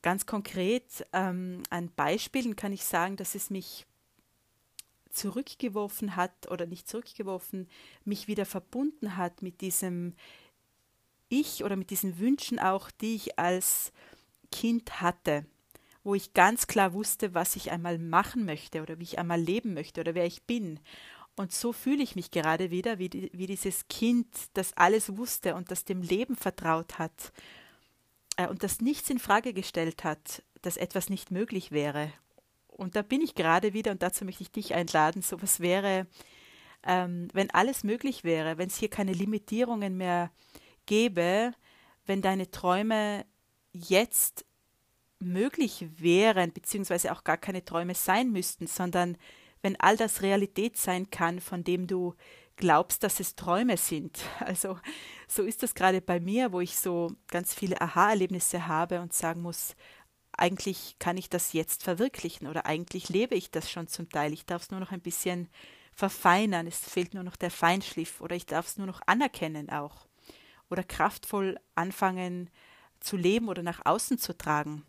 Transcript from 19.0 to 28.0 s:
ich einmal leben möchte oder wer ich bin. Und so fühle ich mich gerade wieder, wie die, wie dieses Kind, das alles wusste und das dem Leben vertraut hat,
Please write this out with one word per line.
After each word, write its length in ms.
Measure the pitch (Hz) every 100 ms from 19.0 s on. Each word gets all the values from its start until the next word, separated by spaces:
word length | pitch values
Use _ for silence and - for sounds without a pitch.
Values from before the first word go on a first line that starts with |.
ich 160 | 170 -
einmal 220 | 170 170
leben 320 | 165 208 233
möchte 280 | 160 151 -
oder 120 | 165
wer 120 | 170 175
ich 180 | -
bin. 360 | - 233 185 156 - - - - - -
Und 160 | 190
so 220 | - 233
fühle 300 | 233 254 285
ich 120 | 262 185
mich 160 | 175
gerade 400 | 175 156 165 185
wieder, 280 | 180 233 214
wie 100 | 180
die, 220 | 190 190
wie 140 | 175 185
dieses 400 | 190 196 - -
Kind, 400 | - 226 240 233 - -
das 200 | - - -
alles 400 | 175 220 214 196
wusste 380 | 240 - 185 165
und 160 | 175
das 140 | 185 -
dem 160 | 185
Leben 340 | 175 185 254 247
vertraut 640 | 190 - 165 160 170 -
hat, 340 | 165 - - - - - - _ _ _